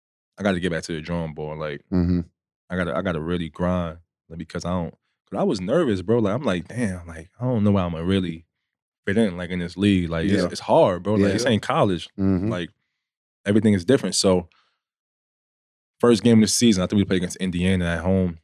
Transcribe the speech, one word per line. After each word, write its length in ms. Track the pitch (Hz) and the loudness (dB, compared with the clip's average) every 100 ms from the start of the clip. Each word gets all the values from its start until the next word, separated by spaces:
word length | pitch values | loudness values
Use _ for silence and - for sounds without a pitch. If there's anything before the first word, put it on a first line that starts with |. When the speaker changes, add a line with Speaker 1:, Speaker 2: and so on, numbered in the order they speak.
| _ _ _ - | _ _ _ -6
Speaker 1:
I 40 | |
gotta 180 | 98 92 | -2 -2
get 100 | 87 | -2
back 140 | 82 | -4
to 100 | - | -6
the 60 | 82 | -8
drawing 340 | 80 85 82 | -6 -6 -6
board. 240 | 76 76 78 | -8 -10 -8
Like, 240 | 78 73 - | -8 -10 -4
Speaker 2:
Mm-hmm. 280 | 92 87 90 82 _ _ _ - | 0 0 0 -4 _ _ _ -10
Speaker 1:
I 60 | 90 | -6
gotta, 200 | 85 80 | -4 -4
I 60 | |
gotta 180 | 95 80 | -4 -4
really 280 | 80 87 85 | -4 -6 -6
grind, 480 | - 90 90 85 80 _ _ _ | -4 -2 -2 -4 -10 _ _ _
like, 80 | 82 | -16
because 260 | 82 87 | -12 -10
I 60 | 82 | -6
don't," 240 | 90 85 - _ _ _ | -4 -6 -10 _ _ _
'cause 80 | 98 | -4
I 40 | |
was 180 | 196 113 | -2 -2
nervous, 400 | 92 147 143 98 | 0 0 0 -2
bro. 200 | 87 120 | 0 0
Like, 140 | 104 | 0
I'm 100 | 107 | -2
like, 240 | - 92 82 | -2 -4 -6
"Damn, 380 | 107 117 90 85 | -6 -6 -6 -12
like, 220 | 80 80 - | -16 -18 -8
I 60 | |
don't 200 | 123 120 | -4 0
know 120 | 104 101 | 2 2
how 100 | 90 | 0
I'ma 120 | 80 | -4
really 480 | 85 98 90 80 - _ _ _ _ _ | -2 0 -2 -6 -14 _ _ _ _ _
fit 140 | - 101 | -4 0
in, 180 | 110 87 | 0 -2
like, 140 | 87 | -6
in 80 | 90 | -6
this 180 | 85 85 | -6 0
league. 320 | 101 95 85 | 2 4 2
Like, 180 | 82 82 | -2 0
Speaker 2:
Yeah. 160 | 95 | 0
Speaker 1:
it's, 80 | 87 | 0
it's 80 | - | -4
hard, 420 | - 135 143 87 | 2 4 4 2
bro. 120 | 92 107 | 0 2
Like, 160 | 98 | 2
this 100 | 98 | 0
Speaker 2:
Yeah. 60 | 117 | 0
Speaker 1:
ain't 120 | 107 | 0
college. 460 | - 143 117 87 - - | 0 0 0 0 -6 -2
Speaker 2:
Mm-hmm. 300 | 95 92 101 | 0 0 -2
Speaker 1:
Like, 220 | 90 85 _ _ _ _ _ _ _ | -6 -8 _ _ _ _ _ _ _
everything 300 | - 107 107 | 0 2 4
is 100 | 101 | 2
different." 300 | 85 131 95 | 2 0 0
So, 340 | - 101 92 85 _ _ _ _ _ _ _ _ _ _ _ _ _ _ _ | 0 2 2 0 _ _ _ _ _ _ _ _ _ _ _ _ _ _ _
first 220 | 120 117 | 4 6
game 160 | 120 113 | 6 6
of 100 | 104 | 6
the 0 | |
season, 340 | - 120 95 | 4 4 4
I 40 | 90 | 2
think 100 | 104 | 0
we 60 | |
played 140 | 95 92 | 2 0
against 180 | 90 - | -2 -4
Indiana 480 | 95 87 90 95 | -4 0 2 2
at 160 | 87 85 | 0 -2
home. 380 | 85 95 92 82 | 0 0 0 -4